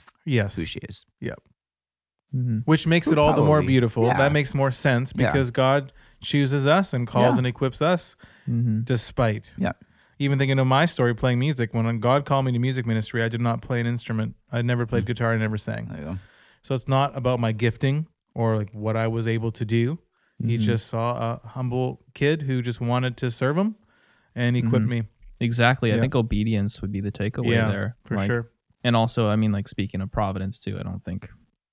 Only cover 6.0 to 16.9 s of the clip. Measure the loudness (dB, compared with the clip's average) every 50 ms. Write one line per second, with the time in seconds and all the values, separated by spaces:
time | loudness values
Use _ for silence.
6 | -20 -20 _ _ -6 -2 0 0 2 2 0 2 4 4 4 4 2 0 -2 -4
7 | -4 0 2 4 4 4 4 2 0 0 -2 -2 -4 -4 -2 0 0 0 0 0
8 | -2 -10 -20 _ -20 -20 -20 _ _ -2 -2 0 0 0 0 0 0 -2 -2 -2
9 | -4 -4 -2 0 0 0 0 -4 -8 -12 -8 -6 -4 -4 -4 -8 -14 _ _ _
10 | _ _ _ -4 -2 0 2 2 2 2 2 2 4 4 4 4 4 2 2 0
11 | 0 0 2 0 0 0 2 2 0 0 0 -2 -4 -2 -2 -2 0 0 -2 0
12 | 2 2 2 2 2 0 0 0 0 0 0 0 0 0 -2 -2 -2 0 -2 -2
13 | -2 -2 -2 -2 -2 -2 -2 -2 -2 -2 -2 -4 -4 -4 -4 -2 -2 -2 -4 -4
14 | -4 -4 -4 -4 -4 -4 -8 -12 _ _ -4 -2 0 0 0 -2 -2 0 0 0
15 | 0 -2 -2 -2 0 0 2 0 0 -2 -2 -4 -6 -6 -8 -8 -8 -10 -10 -10
16 | -8 -8 -10 -10 -12 _ _ _ _ _ _ _ -8 -6 -6 -4 -2 0